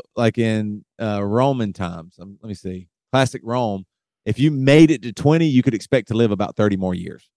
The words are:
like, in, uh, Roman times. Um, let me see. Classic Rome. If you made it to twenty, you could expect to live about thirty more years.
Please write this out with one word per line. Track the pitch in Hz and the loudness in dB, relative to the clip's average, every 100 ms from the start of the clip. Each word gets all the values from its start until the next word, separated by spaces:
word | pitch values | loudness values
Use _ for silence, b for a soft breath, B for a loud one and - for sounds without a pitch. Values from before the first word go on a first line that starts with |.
| - 110 | -6 -2
like, | 113 120 | -2 0
in, | 113 110 107 104 - - | -2 -2 -4 -8 -14 -8
uh, | 110 104 | -6 -4
Roman | 101 113 135 131 107 | -2 0 0 0 -4
times. | 90 87 85 85 _ | -6 -10 -10 -18 _
Um, | 98 101 | -20 -18
let | 113 | -14
me | |
see. | 98 95 92 90 _ _ | -12 -12 -12 -16 _ _
Classic | 131 127 127 113 | -2 0 -4 -6
Rome. | 123 113 98 92 _ _ _ 107 | -4 -2 -4 -10 _ _ _ -6
If | 107 | 0
you | 151 | 0
made | 139 135 151 160 | 2 6 8 8
it | 135 | 4
to | 120 | -6
twenty, | - 143 160 160 | -2 2 2 4
you | 127 | 4
could | 123 | 2
expect | 110 - 131 - | -2 -2 -2 0
to | |
live | 110 113 | 0 2
about | 98 101 - | 0 -4 0
thirty | 104 95 | 0 0
more | 92 | -2
years. | 90 87 - _ | -4 -10 -16 _